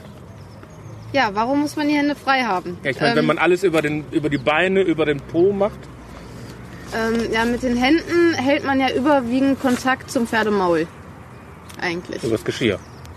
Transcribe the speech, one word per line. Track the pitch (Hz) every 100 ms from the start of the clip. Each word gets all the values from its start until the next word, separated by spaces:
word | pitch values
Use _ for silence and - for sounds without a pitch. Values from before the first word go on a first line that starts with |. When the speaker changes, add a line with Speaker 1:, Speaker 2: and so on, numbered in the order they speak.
| - - - - - - - - - - -
Speaker 1:
Ja, | 277 226
warum | 196 233 285
muss | 294
man | 311 294
die |
Hände | 294 294
frei | 285 - 269
haben? | 233 190 170 170
Speaker 2:
Ja, | 143
ich | 127
meine, | 143
wenn | 147
Speaker 1:
Ähm, | 151
Speaker 2:
man | 156
alles | 160 175
über | 190 160
den, | 147 151 147
über | 160 147
die | 143
Beine, | 127 151 185 190
über | 185 156
den | 151 143
Po | - 165 190
macht. | 202 202 - - - - - - - - - - - -
Speaker 1:
Ähm, | 226 226 233 214
ja, | 220
mit | 233 240
den | 247 240
Händen | 254 330 - 349 339
hält | 320 254 294
man | 277 269
ja | 262
überwiegend | 262 262 285 233 254 277 262
Kontakt | 262 247 262 262 -
zum | 269 233
Pferdemaul, | 226 214 202 180 165 170 - - - - - - - - -
eigentlich. | - 90 - -
Speaker 2:
Übers | - 110
Geschirr. | - - 117 92 - - -